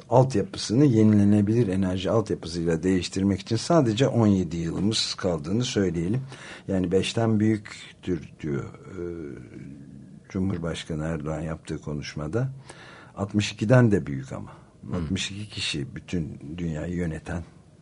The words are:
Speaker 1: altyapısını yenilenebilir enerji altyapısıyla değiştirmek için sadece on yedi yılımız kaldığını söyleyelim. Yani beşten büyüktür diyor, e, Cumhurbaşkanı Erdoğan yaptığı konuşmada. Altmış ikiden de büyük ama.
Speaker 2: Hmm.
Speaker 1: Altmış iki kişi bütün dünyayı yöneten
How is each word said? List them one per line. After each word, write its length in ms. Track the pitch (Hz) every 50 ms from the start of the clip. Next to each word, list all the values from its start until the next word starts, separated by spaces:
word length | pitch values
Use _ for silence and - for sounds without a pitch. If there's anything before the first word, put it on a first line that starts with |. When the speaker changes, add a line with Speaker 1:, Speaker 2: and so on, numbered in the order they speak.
| - -
Speaker 1:
altyapısını 760 | 113 127 135 135 - 101 92 95 - - - - 107 127 151
yenilenebilir 800 | 147 117 110 110 107 107 104 101 101 104 104 104 101 110 120 120
enerji 440 | 98 90 95 95 92 92 98 92 90
altyapısıyla 720 | 92 113 104 - 87 - - 85 82 85 82 85 82 82 78
değiştirmek 560 | 92 95 92 85 - - 98 95 98 98 95
için 160 | - - 113
sadece 520 | 110 - - 170 165 139 113 107 107 135
on 200 | - - 117 113
yedi 300 | 104 101 95 90 80 80
yılımız 560 | 85 82 82 82 85 90 104 110 - - - -
kaldığını 500 | - - 95 85 78 71 80 98 117 127
söyleyelim. 580 | 123 - 107 98 90 80 85 82 90 110 131 131 - - - - - - - -
Yani 240 | - 98 92 92 87
beşten 480 | 90 95 95 - - 117 117 113 110 104
büyüktür 920 | 107 110 110 104 107 - - - - - - _ - 95 90 78 67 - - -
diyor, 220 | - 78 69 65 -
e, 380 | - - - - - 95 92 87 87 85 85 78 71 64 60 64 55 - - 64 67 69 71 69 67 67 69 - - - - - -
Cumhurbaşkanı 760 | - 98 95 95 95 85 82 82 80 - - - 82 76 78
Erdoğan 360 | 80 82 80 71 76 78 78
yaptığı 400 | 80 80 80 82 - - 80 73
konuşmada. 680 | - 78 76 73 69 - - 76 76 76 80 113 131 135 135 - - - - - - - - - - - -
Altmış 360 | - 98 98 - 104 101 -
ikiden 400 | - - 113 107 127 127 123 113
de 140 | 101 90 71
büyük 280 | 69 69 67 67 65 -
ama. 180 | - - - - - - - _ _
Speaker 2:
Hmm. 120 | - - -
Speaker 1:
Altmış 380 | 90 82 73 95 95 - -
iki 180 | 98 101 107 104
kişi 460 | - - - - - 76 67 65 -
bütün 440 | - - - - 87 80 67 69 67 67 69 80
dünyayı 380 | 87 87 82 78 76 78 85 90
yöneten 480 | 87 87 82 78 78 - - 85 85 82 - - - - - _ -